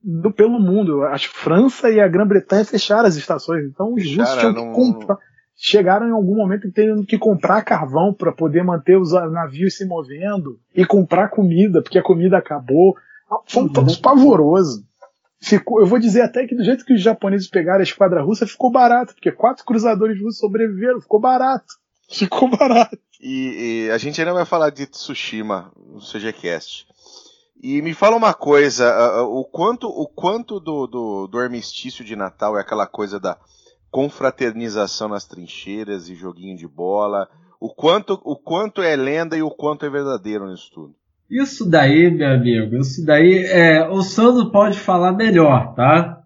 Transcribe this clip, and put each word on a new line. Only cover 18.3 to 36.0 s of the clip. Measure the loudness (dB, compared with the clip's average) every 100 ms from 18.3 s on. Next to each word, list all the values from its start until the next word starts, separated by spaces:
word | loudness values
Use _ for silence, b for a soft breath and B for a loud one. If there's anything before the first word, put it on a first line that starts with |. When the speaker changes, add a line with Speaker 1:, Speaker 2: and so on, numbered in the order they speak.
| -2 -4
Speaker 1:
ficou | -2 0
barato, | 4 4 2 -2
porque | _ -6
quatro | 0 -2 -2
cruzadores | -4 -2 0 0 -2 -4
russos | -8 -6
sobreviveram, | -4 -2 -4 -2 -4 -4
ficou | _ 0
barato. | 2 0 0 -4 _ -20 _ _ _
Ficou | -6 -4 0 0
barato. | 2 2 2 0 -4 _ _
Speaker 2:
E, | -12 -8 -8 -8 -6 -4 -4
e |
a | -4
gente | -4 -6
ainda | -4
vai | -2 -2
falar | 0 -2
de | -4 -14
Tsushima | -14 -14 -12 -10 -10 -8 -8 -10 _ _
no | -20
C | -16 -10
G | -10
cast. | -8 -8 -8 -10 -20 _ b b b b b b _
E | -8 -6
me | -6
fala | 0 2 4
uma | 0
coisa, | 0 2 4 4 2 2
a, | 4 2 0
a, |
o | -4 -6
quanto, | -8 -4 -4 -4 -10
o | -10 -10
quanto | -6 -4 -4 -8 -12
do, | -10 -8 -8
do, | -8 -8 -10 -8
do | -6
armistício | -6 -8 -14 -16 -16 -18
de | -16 -10
Natal | -10 _ -4 -4
é |
aquela | -6 -6 -6
coisa | -6 -10 -8
da | -8 -10 _ _ _ _ _ -6 -6
confraternização | -4 -6 -4 -8 -6 -8 -6 -6 -6 -10
nas | -10 -14
trincheiras | -20 -20 -18 -14 -12 -10 -12